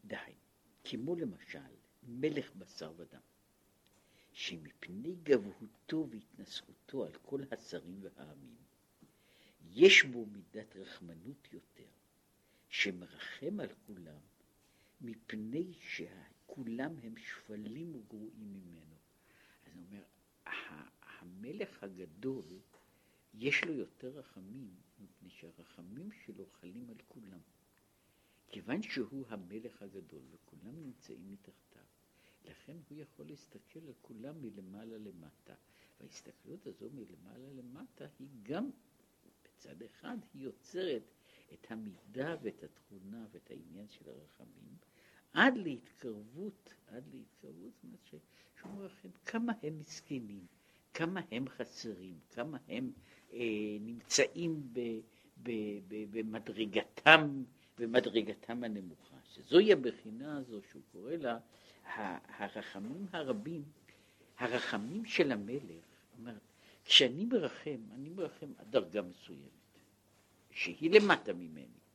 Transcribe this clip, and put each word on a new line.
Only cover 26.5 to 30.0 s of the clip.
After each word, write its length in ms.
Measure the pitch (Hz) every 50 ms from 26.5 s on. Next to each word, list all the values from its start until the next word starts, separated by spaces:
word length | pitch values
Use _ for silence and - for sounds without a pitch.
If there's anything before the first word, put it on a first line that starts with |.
| - - - 90 95 120 123 -
על 80 | 113 - -
כולם. 320 | - - 123 110 95 92 82 - - - _ _ _ _ - _ _ _ _ _ _ _ _ _ _ - - _
כיוון 340 | - - 101 85 110 131 190
שהוא 440 | 214 - - 139 113 - 139 135 127
המלך 540 | 110 113 98 92 87 101 113 113 117 - -
הגדול, 400 | 104 98 90 95